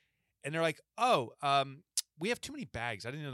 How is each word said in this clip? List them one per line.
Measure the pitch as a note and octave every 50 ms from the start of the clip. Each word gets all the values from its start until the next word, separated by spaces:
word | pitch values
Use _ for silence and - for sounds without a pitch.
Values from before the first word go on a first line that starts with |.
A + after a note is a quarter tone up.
| _ _ _ _ _ _ _ _ -
And | C#3 D#3
they're | E3
like, | E3 D#3+ D3+ - _ _ -
"Oh, | - A#3 B3+ A3 D3+ A#2+ G#2+ - -
um, | C#3+ C#3 C#3 C#3 C3+ C#3 C3+ D3+ _ _ - - - _ _
we | D3+ E3 A3
have | A#3+ -
too | - - D4
many | D4 G#3
bags." | - - A#2 A#2 A#2+ A2 G2 A2+
I | A#2
didn't | C3+ D#3 D3+
know | C#3